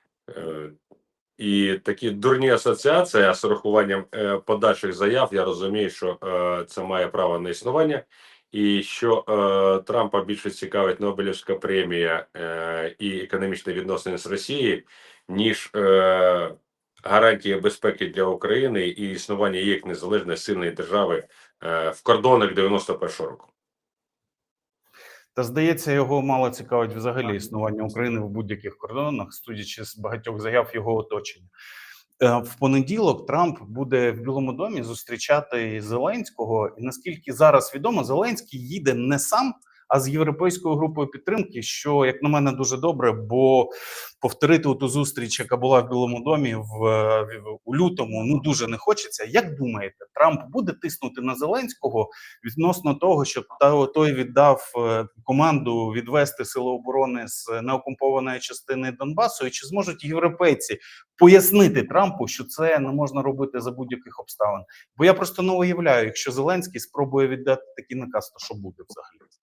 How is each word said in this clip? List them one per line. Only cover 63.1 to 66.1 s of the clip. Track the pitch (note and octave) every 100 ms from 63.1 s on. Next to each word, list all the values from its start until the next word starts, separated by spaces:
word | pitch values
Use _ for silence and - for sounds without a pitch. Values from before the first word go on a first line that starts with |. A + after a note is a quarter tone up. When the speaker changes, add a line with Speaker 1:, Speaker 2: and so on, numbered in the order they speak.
| C3+
Speaker 2:
робити | C3 C3+ C#3 B2+
за | A#2+
будь-яких | B2 B2+ B2 - -
обставин? | - - G#2 G2 G2 - - -
Бо | E3
я |
просто | F#3 F#3 F#3
не | F#3
уявляю, | F#3 F3+ E3+ E3 B2
якщо | A2